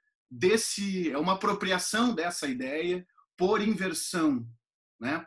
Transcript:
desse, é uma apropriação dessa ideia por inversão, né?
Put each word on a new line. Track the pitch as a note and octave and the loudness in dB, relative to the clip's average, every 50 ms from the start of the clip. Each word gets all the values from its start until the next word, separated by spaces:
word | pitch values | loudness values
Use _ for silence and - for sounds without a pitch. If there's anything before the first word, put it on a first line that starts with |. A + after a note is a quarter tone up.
| _ _ _ _ _ - | _ _ _ _ _ -18
desse, | B2+ A#2+ A#2 F#3 G#3+ A3+ - - - - G3+ G3 F#3+ F#3 F3 D#3 | -4 2 4 4 4 4 2 0 -4 -4 -4 -2 -2 -2 -2 -2
é | B2+ C#3+ | 0 0
uma | D#3 F3 F#3+ | 2 2 0
apropriação | F#3+ - G#3 G3+ G3 G#3 F#3+ F#3+ F3+ - - - G#3+ A#3+ B3 G#3+ | 2 2 0 0 0 0 0 0 0 0 0 0 2 2 2 2
dessa | D#3+ D#3+ F3 F3 - - C#3+ | 0 -2 -4 -4 -4 -4 -4
ideia | B2+ B2 B2+ C3 C#3 D#3 E3+ F3 F3+ F3+ F3+ _ _ _ _ _ _ - | -4 -4 -4 -4 -4 -2 -2 -2 -2 -4 -6 _ _ _ _ _ _ 0
por | F3 F#3 G#3+ G#3 | 2 2 4 4
inversão, | G#3 G#3+ G#3+ E3+ F#3+ F#3 E3 - - - - F3 D#3+ D3+ C#3 A#2+ A#2 A#2 - - _ _ _ _ _ _ _ - | 2 2 0 0 -2 -4 -4 -4 -4 -4 -2 2 2 2 2 0 -2 -6 -14 -20 _ _ _ _ _ _ _ -8
né? | - - D3+ E3+ - | -6 -4 -4 -4 -4